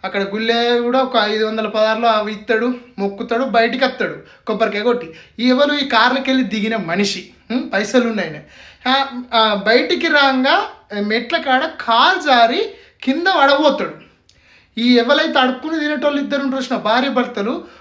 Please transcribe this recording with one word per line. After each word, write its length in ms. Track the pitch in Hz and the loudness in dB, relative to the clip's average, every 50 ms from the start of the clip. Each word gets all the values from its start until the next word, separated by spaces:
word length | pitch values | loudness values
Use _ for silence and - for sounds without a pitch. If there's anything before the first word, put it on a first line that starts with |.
| - | -10
అక్కడ 180 | 190 202 202 196 | -8 -6 -4 -4
గుళ్ళే 560 | 196 202 214 220 226 233 233 240 240 240 240 | -4 -4 -4 -2 0 0 0 0 0 0 0
కూడా 200 | 240 240 247 262 | 0 0 0 0
ఒక 160 | 262 247 247 226 | 0 0 0 0
ఐదు 280 | 202 202 214 214 220 | 0 0 0 -2 -2
వందల 220 | 220 220 220 214 208 | -2 -2 -4 -4 -4
పదహారులో 400 | 214 214 214 220 220 226 233 233 | -2 0 0 0 0 0 0 0
అవి 240 | 214 214 214 214 | 2 0 0 -4
ఇస్తాడు, 420 | 214 196 - - 233 220 233 254 247 - - - - - | -6 -8 -4 -2 -2 0 0 -2 -4 -6 -10 -14 -10 -6
మొక్కుతాడు, 440 | 196 202 196 - 233 - 226 233 269 | -6 -6 -6 -6 -6 -4 -2 -2 -2
బయటికి 420 | 233 202 233 226 233 262 254 277 | 0 2 2 2 2 2 0 -2
వస్తాడు 300 | 254 - - 208 - - - - - - _ _ - | -2 0 -2 -6 -6 -6 -10 -16 -20 -20 _ _ -6
కొబ్బరికాయ 340 | 214 202 226 208 208 208 | -2 0 0 0 0 0
కొట్టి. 320 | 214 247 240 247 165 160 - - - - _ - | 0 0 0 -2 -4 -10 -16 -20 -20 -18 _ -2
ఎవరు 340 | 233 247 254 262 294 294 294 | 2 2 4 4 4 2 2
ఈ 140 | 294 269 277 | 0 -2 0
కార్లకెళ్ళి 560 | 240 220 226 247 262 269 269 269 262 262 254 | 2 4 4 4 2 0 0 0 0 0 0
దిగిన 320 | 190 202 214 202 220 226 | -2 -4 -4 -4 -2 -2
మనిషి, 540 | 220 175 160 170 190 202 196 - 185 - - - _ _ - | -4 -4 -2 -2 -2 -2 -2 -4 -6 -10 -16 -20 _ _ -6
ఉం, 200 | 220 254 - - - | -6 -6 -4 -4 -4
పైసలు 340 | 196 214 202 254 254 233 233 | -4 -2 0 0 0 0 0
ఉన్నాయన, 280 | 220 202 175 160 147 147 - - - - - - - _ - 254 | -2 -4 -6 -6 -8 -14 -16 -20 -20 -20 -20 -20 -16 _ -2 0
ఆ, 320 | 262 277 269 262 247 247 247 - 233 | 0 0 0 -2 -6 -10 -8 -2 0
ఆ, 200 | 226 220 214 208 | 2 2 2 2
బయటికి 540 | 196 180 214 233 269 302 - 349 349 339 330 | 0 2 4 4 4 4 2 0 0 0 2
రాగా 600 | 311 294 277 269 262 262 254 277 330 392 415 - - - _ - 208 202 | 2 4 4 4 4 2 2 2 2 2 0 -2 -8 -16 _ -10 -8 -6
మెట్ల 360 | 208 208 220 233 233 - 339 320 | -4 -2 -2 -4 -2 -2 -4 -4
కాడ 280 | - 277 254 254 311 | 0 0 0 0 0
కాలు 560 | 320 320 - - - 226 233 277 349 381 349 | -2 -6 -6 -4 0 2 2 4 4 2 2
జారి 480 | 294 294 262 240 233 226 269 381 453 - - - - - _ _ - | 2 2 4 4 4 4 2 0 -2 -4 -6 -14 -20 -20 _ _ -2
కింద 240 | 254 269 320 349 381 | -2 -2 0 0 0
పడబోతాడు. 800 | 381 311 277 277 285 285 311 285 - - 190 - - - - - _ _ _ _ _ _ _ _ _ _ _ _ _ 226 | 2 4 4 4 4 4 4 2 2 0 -2 -6 -8 -12 -20 -20 _ _ _ _ _ _ _ _ _ _ _ _ _ -2
ఈ 200 | 233 247 247 240 | 2 4 4 4
ఎవరైతే 420 | 240 247 285 302 320 320 - 277 | 4 4 2 2 2 2 2 2
అడుక్కుని 400 | 254 254 254 - 294 311 330 320 | 2 2 0 -2 -6 -6 -4 -4
తినేటోళ్ళు 420 | 302 294 302 - 294 294 285 285 | -4 -4 -2 -2 0 0 0 -2
ఇద్దరు 200 | 285 - 285 269 | -2 -2 -4 -4
ఉంటారు 200 | 277 262 262 269 | -2 -4 -4 -4
చూసిన 140 | 247 - 254 | -4 -4 -4
భార్య 340 | - - 214 226 247 262 277 | -4 -2 0 0 0 0 0
భర్తలు, 540 | 220 254 - - - 202 202 226 294 349 - - - - | 0 -2 -2 -2 -4 -6 -4 -4 -6 -6 -8 -14 -20 -20